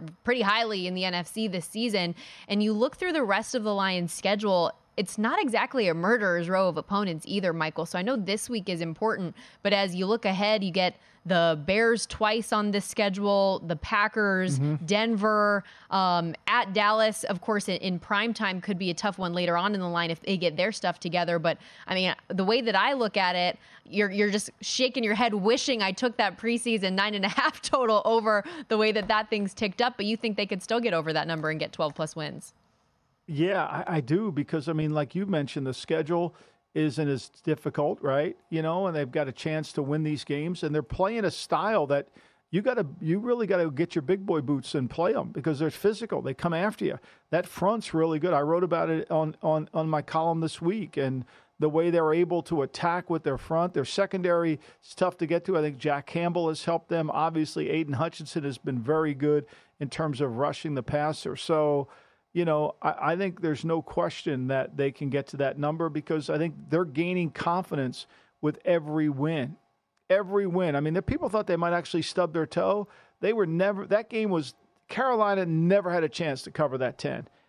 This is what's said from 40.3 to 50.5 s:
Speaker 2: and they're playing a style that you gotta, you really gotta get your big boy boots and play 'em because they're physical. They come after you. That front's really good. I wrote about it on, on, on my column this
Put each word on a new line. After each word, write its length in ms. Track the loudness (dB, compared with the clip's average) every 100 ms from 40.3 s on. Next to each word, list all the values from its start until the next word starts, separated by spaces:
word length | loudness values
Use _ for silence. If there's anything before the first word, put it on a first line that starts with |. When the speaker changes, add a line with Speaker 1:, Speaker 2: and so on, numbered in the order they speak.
| -4 -4 -4
Speaker 2:
and 140 | -2 -2
they're 80 |
playing 400 | -2 0 0 0
a 80 | -2
style 560 | -2 -2 0 2 2 2
that 220 | 0 0 _ _ _ _
you 100 | 0
gotta, 240 | 2 0 -2 -4
you 180 | 0 0
really 300 | 0 0 2
gotta 240 | 2 0
get 240 | 0 -2 0
your 80 |
big 220 | 0 0 0
boy 160 | 0
boots 340 | 0 -2 -2 -2
and 140 | -2
play 260 | 0 0 0
'em 140 | -4
because 280 | -4 -2 0
they're 140 | -2
physical. 500 | 0 0 0 -2 -4
They 120 | -4
come 200 | -4 -2
after 300 | 0 -2 -2 -4
you. 140 | -4 -10 -20 _
That 160 | -2 -2
front's 480 | 0 0 0 -2 0
really 240 | 2 2
good. 140 | 2
I 80 | 2
wrote 220 | 4 2 2
about 260 | 2 2
it 180 | 0 0
on, 280 | 0 0 -2
on, 280 | 0 0 0
on 160 | -2 0
my 140 | -2
column 380 | 0 0 0 0
this 200 | -2